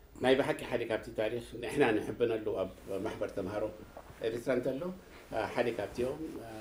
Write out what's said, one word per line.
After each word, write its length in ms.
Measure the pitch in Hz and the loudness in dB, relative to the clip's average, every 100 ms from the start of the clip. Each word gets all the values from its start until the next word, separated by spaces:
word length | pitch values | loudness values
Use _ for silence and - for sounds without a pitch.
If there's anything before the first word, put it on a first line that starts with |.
| - - | -20 2
ናይ 180 | 127 135 | 6 6
ብሓቂ 240 | 139 147 | 6 0
ሓደ 200 | 123 123 | 0 -2
ካብቲ 240 | 117 107 - | 0 0 0
ታሪክ 320 | 113 110 120 - 123 | 0 0 0 -6 -6
ንሕና 260 | 117 147 127 | -2 4 6
ንሕበነሉ 540 | 107 - 107 117 110 107 98 | 4 0 2 2 2 0 0
ኣብ 160 | 92 - - 95 | -2 -4 -8 -4
ማሕበር 320 | 101 - 101 | -4 -2 -4
ተምሃሮ 320 | - 90 104 107 - - - - - | -2 -4 -2 -4 -6 -14 -16 -16 -4
ኤርትራ 280 | 113 120 135 | -2 0 2
እንተሎ፣ 280 | 123 131 131 180 185 - - - | 2 2 -2 -4 -6 -14 -18 -6
እ፣ 100 | 110 98 | -2 0
ሓደ 220 | - 120 | 2 2
ካብቲኦም፣ 460 | 110 98 113 127 151 156 - | 2 -2 0 -2 -2 -6 -8
እ፣ 140 | 113 110 | -10 -10